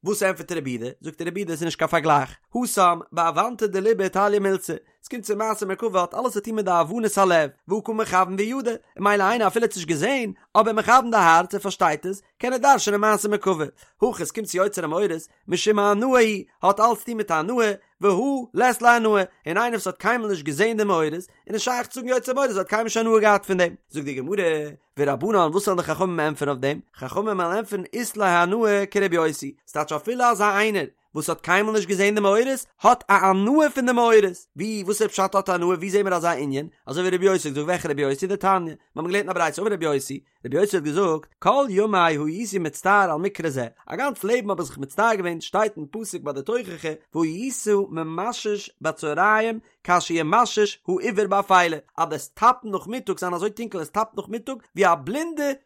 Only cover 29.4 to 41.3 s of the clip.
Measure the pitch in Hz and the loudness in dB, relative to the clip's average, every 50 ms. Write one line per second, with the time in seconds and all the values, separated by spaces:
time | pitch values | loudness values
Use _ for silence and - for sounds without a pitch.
29.4 | - 139 - _ _ - - 151 147 147 151 151 147 214 240 247 247 240 233 185 | -10 -12 -14 _ _ -10 -6 -6 -4 -4 -4 -6 -4 -6 -2 0 2 2 2 4
30.4 | 208 208 196 196 208 220 208 190 151 135 _ _ _ _ _ 151 147 - 165 156 | 2 2 2 2 0 2 0 -2 -4 -4 _ _ _ _ _ -6 -4 -4 -4 -4
31.4 | - - 175 190 208 214 220 214 196 170 202 180 196 202 208 214 208 196 196 214 | -2 0 2 2 2 2 0 -2 0 0 0 2 2 2 2 2 2 4 4 4
32.4 | 247 269 269 247 - _ _ _ - 202 247 247 - - 196 196 170 190 190 190 | 2 2 0 -4 -6 _ _ _ 4 4 4 4 2 2 4 4 6 4 4 4
33.4 | 196 214 277 311 311 294 - 269 247 247 254 240 240 233 226 220 202 190 180 - | 2 4 4 4 4 4 2 0 0 0 2 4 4 6 8 6 6 6 -2 -6
34.4 | - _ _ 180 202 214 220 214 190 175 208 - 214 202 - - 190 190 - 196 | -16 _ _ -8 -6 -6 -6 -6 -4 -4 -2 0 -2 -2 0 -2 -2 0 0 0
35.4 | 190 196 185 175 170 175 185 170 165 196 180 202 202 196 185 170 160 170 - 127 | 0 0 -2 0 2 0 0 -2 -2 0 0 0 2 2 0 0 0 0 -2 0
36.4 | 143 143 135 135 151 165 _ _ _ - 135 160 180 185 180 180 180 196 190 185 | -2 -4 -4 -4 -6 -8 _ _ _ -10 -6 -2 -2 0 0 2 2 2 2 2
37.4 | - 151 135 143 147 156 180 175 - 170 147 139 147 135 139 135 - 180 196 202 | 0 -4 -6 -4 -2 -2 -4 -4 -2 -4 -2 -2 0 -2 -2 -2 -4 -4 -4 -2
38.4 | - 190 196 185 175 165 151 - _ _ _ - 156 175 180 202 202 180 185 180 | 0 0 0 0 0 -6 -12 -14 _ _ _ -8 -6 -2 -2 -4 -2 -2 -2 0
39.4 | 175 156 151 - 202 214 208 180 160 156 147 135 139 - 135 135 _ _ _ _ | 0 0 -2 -2 -4 -2 -2 0 0 0 0 0 -2 -4 -12 -12 _ _ _ _
40.4 | _ 123 - 156 196 202 202 180 147 151 143 170 202 180 160 156 - _ | _ -4 -2 -2 -2 0 -2 -4 -2 -2 -2 0 0 0 0 -2 -6 _